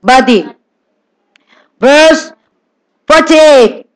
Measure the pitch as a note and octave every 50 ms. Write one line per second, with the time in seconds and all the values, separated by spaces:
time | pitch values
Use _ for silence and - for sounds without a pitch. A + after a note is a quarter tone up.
0 | _ G3+ B3+ C4 B3+ B3+ B3 G3 D3+ - - _ _ _ _ _ _ _ _ _
1 | _ _ _ _ _ _ _ _ _ _ _ _ _ _ _ _ - B3+ C#4+ D4+
2 | D#4 D#4+ E4 - - - - _ _ _ _ _ _ _ _ _ _ _ _ _
3 | _ _ D4+ D#4+ D#4 D#4 D#4+ D#4 D#4 D4+ D4 C4 A#3+ G3 - - - _ _